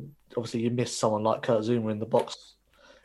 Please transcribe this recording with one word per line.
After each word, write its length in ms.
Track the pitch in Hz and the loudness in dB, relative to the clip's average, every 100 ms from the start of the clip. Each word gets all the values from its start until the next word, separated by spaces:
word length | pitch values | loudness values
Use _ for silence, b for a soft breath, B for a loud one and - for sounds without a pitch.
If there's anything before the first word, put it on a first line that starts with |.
| 139 - - - | -6 -18 -10 -6
obviously 260 | 117 120 | -4 -2
you 100 | 117 | 0
miss 240 | 120 120 - | 0 -2 0
someone 280 | 117 107 | 0 2
like 200 | 110 - | 2 0
Kurt 200 | - 113 | 2 2
Zouma 280 | 107 120 110 | 2 0 0
in 80 | 107 | -4
the 60 | 113 | 0
box 500 | 120 117 - - _ _ b b b | 0 0 -6 -20 _ _ b b b